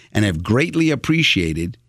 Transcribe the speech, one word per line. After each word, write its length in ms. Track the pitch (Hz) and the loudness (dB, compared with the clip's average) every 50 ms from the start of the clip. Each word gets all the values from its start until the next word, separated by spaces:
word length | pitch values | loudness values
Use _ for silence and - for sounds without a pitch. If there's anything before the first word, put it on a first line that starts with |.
| - _ | -12 _
and 140 | - 104 104 | -2 0 0
have 180 | 101 87 80 87 | 0 0 -2 -2
greatly 480 | 98 107 127 156 175 160 165 165 156 | 0 0 0 0 0 0 0 0 2
appreciated 880 | 147 127 - - 156 165 160 - - 101 87 80 78 78 85 87 120 - _ | 0 0 0 0 0 2 2 2 2 0 0 -2 -2 -4 -4 -6 -8 -12 _